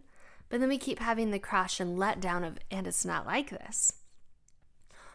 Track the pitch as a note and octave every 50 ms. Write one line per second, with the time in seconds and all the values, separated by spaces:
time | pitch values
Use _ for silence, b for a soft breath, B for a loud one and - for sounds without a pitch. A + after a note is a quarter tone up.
0 | - b b b b b b b b - A#3 A#3+ C4 C4 C#4 C4 - C#4 A#3+ -
1 | A3+ A#3 A3+ A3+ A3+ G#3+ G3+ G3 - - G#3+ F#3+ F#3 F3+ - - F#3+ F3 F3 F3+
2 | G3 G#3+ - - F#3+ F3+ F3 F3+ F3 E3 - - - - F#3+ F#3+ F#3 F3+ E3+ -
3 | - F3+ E3+ D3+ - - F3+ C4 C#4+ - - - - - G#3 - - - - -
4 | - - - - - - - - - - - - - - - - - b b b
5 | b b